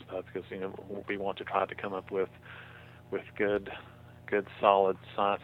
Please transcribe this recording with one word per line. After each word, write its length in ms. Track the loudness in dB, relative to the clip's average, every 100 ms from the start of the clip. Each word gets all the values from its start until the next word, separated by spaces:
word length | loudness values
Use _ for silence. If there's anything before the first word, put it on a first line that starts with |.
| -8
stuff, 180 | -8 -6
because, 160 | -10 -8
you 80 | -8
know, 440 | -8 -8 -10 -10 -6
we 100 | -2
want 220 | -2 -4
to 40 |
try 220 | -2 0 0
to 80 |
come 200 | -2 -6
up 180 | -6 -4
with, 180 | 0 0 -4 -18 -16 -16 -18 -20 -20 -6
with 140 | -6 -6 0
good, 360 | 2 2 -2 -12 -14 -20 -20 -18 0
good, 180 | 0 0 4
solid 360 | 8 8 6 2 -4 0
science 260 | 2 2